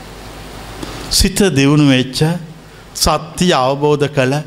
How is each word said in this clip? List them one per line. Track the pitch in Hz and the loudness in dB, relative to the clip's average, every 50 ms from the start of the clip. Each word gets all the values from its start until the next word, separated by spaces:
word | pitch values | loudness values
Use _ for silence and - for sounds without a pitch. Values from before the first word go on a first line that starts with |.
| - - - - - - - - - - - - - - - - - - - - - | -18 -18 -18 -18 -18 -16 -16 -16 -16 -16 -16 -16 -16 -14 -14 -12 -12 -12 -12 -12 -8
සිත | - - - 220 185 190 - - 185 | -4 0 0 2 2 2 2 2 2
දියුණු | 143 135 139 139 151 151 147 | 4 4 4 4 6 6 6
වෙච්ච, | 139 131 127 127 - - - 156 160 175 180 - - - - - - - - - - | 4 4 2 0 -2 -2 -2 0 0 0 -4 -8 -12 -18 -20 -20 -20 -20 -20 -20 -16
සත්‍ය | - - - 175 151 151 156 - - - - 180 160 | -8 -2 0 0 0 0 -4 -6 -4 0 0 2 2
අවබෝධ | 135 127 131 143 143 147 147 147 139 143 139 | 2 2 2 0 2 2 2 2 2 0 0
කළ, | 151 143 127 131 139 151 151 | 0 0 0 0 0 -2 -4